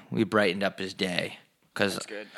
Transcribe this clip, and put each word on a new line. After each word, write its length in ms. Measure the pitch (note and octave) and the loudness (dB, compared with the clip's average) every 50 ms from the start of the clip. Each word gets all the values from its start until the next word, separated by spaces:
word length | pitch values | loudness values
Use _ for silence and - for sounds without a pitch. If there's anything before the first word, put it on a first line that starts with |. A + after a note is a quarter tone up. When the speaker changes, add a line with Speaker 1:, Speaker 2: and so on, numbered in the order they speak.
| - - | -10 -4
Speaker 1:
we 140 | A#2+ A#2+ A2 | 0 0 0
brightened 400 | F#2 G#2+ G#2+ G#2 F#2 F2 G2 G2 | 4 4 4 4 4 2 2 0
up 160 | F#2+ F#2 - | -2 -2 -4
his 160 | F#2+ F#2+ - | -8 -8 -4
day. 420 | - G2 F#2 F2+ E2 - - - - - _ _ _ _ _ - | -2 -2 -2 0 -2 -4 -4 -6 -12 -20 _ _ _ _ _ 0
'Cause 180 | - G2+ G2 F#2 | 2 2 2 2
Speaker 2:
That's 140 | - - - | 0 -6 -8
good. 180 | G#2+ G2+ G#2+ - - | -10 -10 -12 -6 2